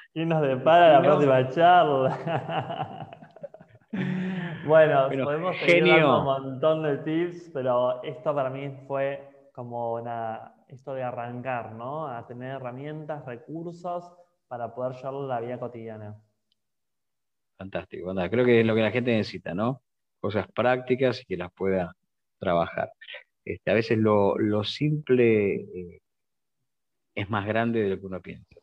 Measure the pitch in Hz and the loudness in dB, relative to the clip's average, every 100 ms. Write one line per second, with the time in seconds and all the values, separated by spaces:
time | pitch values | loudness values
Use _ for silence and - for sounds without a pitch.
0 | - 156 165 160 143 127 139 170 170 143 | -10 -4 0 2 2 2 6 8 10 8
1 | 135 147 143 131 127 165 170 180 156 135 | 8 6 6 4 4 4 6 8 6 4
2 | 131 - 160 127 127 165 - - - - | 0 -2 -4 -4 -4 -6 -6 -8 -8 -10
3 | - - - - - - - - _ 190 | -16 -18 -20 -20 -20 -20 -20 -20 _ -6
4 | 185 185 185 185 175 160 143 160 151 143 | -4 -4 -4 -6 -8 -6 4 6 8 6
5 | 135 135 131 147 180 160 147 175 175 170 | 2 0 -2 -2 -2 -4 0 2 6 6
6 | 151 117 139 135 135 131 156 156 156 139 | 6 4 2 -2 -4 -2 0 2 0 -2
7 | 147 160 175 170 - 139 131 123 123 127 | -2 -2 -4 -6 -12 -6 -2 0 0 -2
8 | 175 - 156 143 131 135 139 131 - 139 | -8 -8 -4 -2 -2 -4 -10 -12 -8 -4
9 | 139 139 - - _ - 120 120 117 117 | -4 -6 -12 -20 _ -16 -12 -8 -6 -6
10 | 117 117 113 113 113 _ _ 127 - 135 | -6 -6 -6 -8 -12 _ _ -18 -12 -8
11 | 123 120 120 123 127 120 107 110 123 151 | -8 -8 -10 -10 -6 -6 -6 -10 -10 -8
12 | 151 117 117 120 127 135 127 127 147 156 | -8 -10 -12 -14 -12 -10 -10 -12 -12 -12
13 | 151 147 131 117 - 160 170 170 180 175 | -12 -12 -12 -14 -12 -12 -12 -12 -10 -10
14 | 175 - _ _ - 120 117 127 127 127 | -10 -20 _ _ -14 -10 -10 -6 -8 -8
15 | 139 139 139 120 120 123 120 117 113 110 | -10 -8 -6 -6 -6 -8 -10 -12 -14 -14
16 | 104 107 _ _ _ _ _ _ _ _ | -14 -16 _ _ _ _ _ _ _ _
17 | _ _ _ _ _ - 95 - - - | _ _ _ _ _ -18 -10 -10 -8 -10
18 | 87 95 87 113 123 117 113 110 107 123 | -6 -4 -2 2 4 6 4 2 2 0
19 | 120 113 101 90 - 87 113 135 _ _ | 0 0 -2 -8 -8 -4 -4 -4 _ _
20 | _ _ 101 104 92 - 120 127 127 127 | _ _ -4 -4 -4 0 0 0 0 0
21 | 131 113 - 90 87 - 98 95 87 - | 0 -2 -6 -8 -8 -6 -2 0 -2 -10
22 | _ _ _ - 92 85 82 - - - | _ _ _ -8 -2 0 0 -4 -8 -8
23 | - - - _ - - - 104 113 110 | -20 -20 -20 _ -12 -6 0 0 2 2
24 | 107 107 98 - 107 104 104 - 151 151 | 4 4 4 2 0 0 -2 -2 -2 -2
25 | - 127 117 110 101 73 - 90 87 87 | 2 4 6 4 2 -2 -6 -12 -14 -18
26 | _ _ _ _ _ _ _ _ _ _ | _ _ _ _ _ _ _ _ _ _
27 | _ - 98 107 101 110 117 117 101 95 | _ -10 -6 -4 -2 -2 0 0 -2 -4
28 | 95 90 87 87 - - | -8 -12 -12 -18 -20 -20